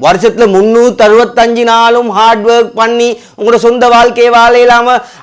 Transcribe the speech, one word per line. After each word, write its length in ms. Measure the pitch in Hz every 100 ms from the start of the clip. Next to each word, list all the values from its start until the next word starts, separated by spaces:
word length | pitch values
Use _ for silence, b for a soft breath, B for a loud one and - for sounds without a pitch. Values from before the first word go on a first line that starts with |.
வருஷத்துல 440 | 143 185 226 202 226
முன்னூத்தறுபத்தஞ்சு 1160 | 190 214 233 240 214 214 220 240 240 233 233
நாளும் 460 | 233 226 233 240 240
ஹார்ட் 380 | 196 226 226 214
ஒர்க் 260 | 233 220 214
பண்ணி 440 | 226 240 240 226 B B
உங்களோட 180 | 214 233
சொந்த 320 | 233 247 240
வாழ்க்கையை 440 | 233 240 226 240
வாழ 280 | 233 233 240
இல்லாம 420 | 247 240 240 247 B B